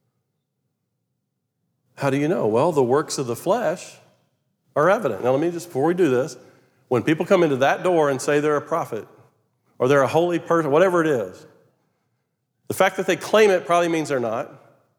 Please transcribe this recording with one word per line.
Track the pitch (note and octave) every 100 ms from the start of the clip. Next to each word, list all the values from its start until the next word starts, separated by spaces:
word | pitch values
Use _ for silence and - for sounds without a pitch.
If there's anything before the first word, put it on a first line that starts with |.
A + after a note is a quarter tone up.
| _ _ _ _ _ _ _ _ _ _ _ _ _ _ _ _ _ _ _ -
How | C#3
do | C#3
you | D3+
know? | G#3+ A2
Well, | A2 E3
the | D3
works | A#2+ C#3 D#3 -
of | B2+
the | A#2
flesh | E3+ A3+ F3+ F#3 - - _ _ _ _ _ _ _ C#3
are | D#3+
evident. | A3 D#3+ G2
Now, | A#2+
let | C3+
me | E3+
just, | E3+ -
before | C3
we | D#3
do | F3+ D#3+
this, | B2 D#3 - - _ _ _ _
when | B2
people | D3+ D#3 F3
come | F#3+
into | D#3+ C3
that | C#3 F#3+
door | F3+ E3+ D3
and | C3
say | D3+ D3
they're | D3+ D3
a |
prophet, | C#3+ E3 C#3 A2 - - _ _ _ _ _ -
or | B2+
they're | C#3+
a | C3
holy | D#3 F3 E3+
person, | E3+ E3+ D3+
whatever | D3 F#3+ F3
it | D#3+
is, | B2+ F#2+ - - _ _ _ _ _ _ _ _ _ _ _ -
the |
fact | - F#3 -
that | F#3+
they | E3+
claim | - G#3+ G#3+
it | F3+ -
probably | F3 F3
means | E3 C#3+
they're | C3+
not. | A#2 A#2 - - _ _ _